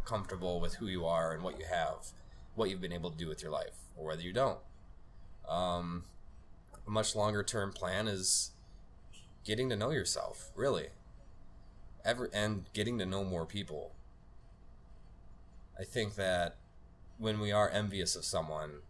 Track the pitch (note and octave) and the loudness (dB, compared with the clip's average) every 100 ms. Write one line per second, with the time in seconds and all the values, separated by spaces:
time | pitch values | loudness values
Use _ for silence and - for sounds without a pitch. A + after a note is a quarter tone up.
0 | - G#2+ F#2+ F#2 F2+ F2 F2 - G#2+ F#2 | 4 0 0 0 2 4 4 2 0 2
1 | E2+ E2 E2 D#2+ F2+ D2+ D#2+ F2 D2+ - | 4 4 4 2 -2 -4 0 2 2 0
2 | - - - - - A2 G2+ F#2 F2 F2 | -8 -12 -14 -14 -10 0 2 2 0 0
3 | E2+ D#2 E2 D2+ D#2+ C#2+ - - - - | -2 -2 -4 -4 -2 -2 -2 -8 -14 -8
4 | D#2 D#2+ F2 A2 C3 E2 - - - - | -4 -2 0 4 4 2 -8 -16 -16 -16
5 | - - - - - E2+ F2+ F2 F2 F2 | -16 -14 -14 -10 -2 2 2 2 0 -4
6 | - - - - - - - - - G#2+ | -6 -12 -14 -16 -16 -18 -16 -12 0 2
7 | G#2+ G#2+ G#2 G#2 G2+ A2 G2 - F2+ F#2+ | 2 4 4 4 2 0 0 -2 0 2
8 | A2 F#2+ F#2+ - - - - - - - | 2 2 4 4 4 -6 -18 -16 -16 -18
9 | - - - - - G#2+ C3 G#2 A#2 D3 | -16 -16 -16 -12 -2 2 4 2 2 2
10 | E2+ - G1+ - - - C3+ F#2+ - - | 2 0 0 -4 -10 0 4 4 0 -8
11 | - - - - - - - - - - | -16 -18 -16 -14 -14 -14 -16 -14 -14 -2
12 | G#2+ A#2+ A#2+ G#2 G#2+ G2+ E2+ G#2 G#2 A#2+ | 2 2 2 4 4 2 -2 0 2 2
13 | F#2 G2 F#2+ F2 E2 G2+ F2+ D2+ - - | 2 2 2 2 0 -2 -2 -4 -6 -10
14 | - - - - - - - - - - | -14 -16 -16 -16 -16 -18 -16 -16 -16 -16
15 | - - - - - - - - F#2 B2 | -16 -16 -14 -16 -14 -16 -14 -10 -4 0
16 | G#2 G2+ F#2+ F2+ E2+ - - - - - | 0 2 4 6 4 0 -16 -18 -20 -18
17 | - - A2 G#2+ G#2 G#2 G#2 F#2+ G#2 G2 | -16 -2 2 4 6 6 8 6 2 2
18 | E2+ F2 - F2 D#2+ D#2 D2+ D2 D2+ | 2 2 2 2 2 -2 -4 -6 -12